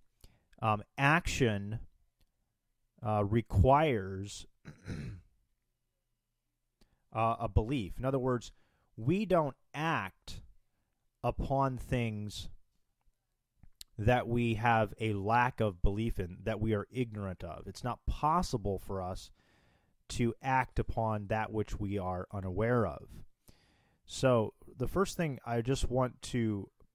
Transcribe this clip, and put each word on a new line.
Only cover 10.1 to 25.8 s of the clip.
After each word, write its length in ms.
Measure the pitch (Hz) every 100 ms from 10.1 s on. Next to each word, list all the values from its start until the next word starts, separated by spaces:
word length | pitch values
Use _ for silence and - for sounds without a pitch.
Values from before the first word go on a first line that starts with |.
| - - - - - _ _ _ _ _ _
upon 540 | 120 - - 139 135 123
things 720 | - 127 113 107 104 - - - _ _ _ _ _ _ _ _ _ _ - - - -
that 300 | 104 123 104
we 280 | 120 120 107
have 380 | 120 113 107 -
a 140 | 110
lack 460 | 101 98 120 123 -
of 220 | 107 87
belief 380 | - 101 113 -
in, 180 | 87 90
that 160 | 98 107
we 140 | 110
are 140 | 104 -
ignorant 520 | 123 117 107 98 90
of. 240 | 85 - -
It's 160 | -
not 220 | 123 - -
possible 720 | - 151 170 - 117 101 92
for 220 | - 95
us 280 | 90 95 - - _ _ _ _ _ _ -
to 240 | - 117 -
act 380 | 135 131 120 -
upon 480 | - - 110 107 98
that 240 | 110 101
which 280 | 107 101 -
we 180 | 101 101
are 300 | 92 90 92
unaware 540 | 101 92 92 113 123 95
of. 220 | - - - - _ _ _ _ _ _ _ -
So 480 | - 131 120 107 - - -
the 100 | 120
first 300 | 180 190 -
thing 220 | 160 123 117
I 160 | 120
just 280 | 117 135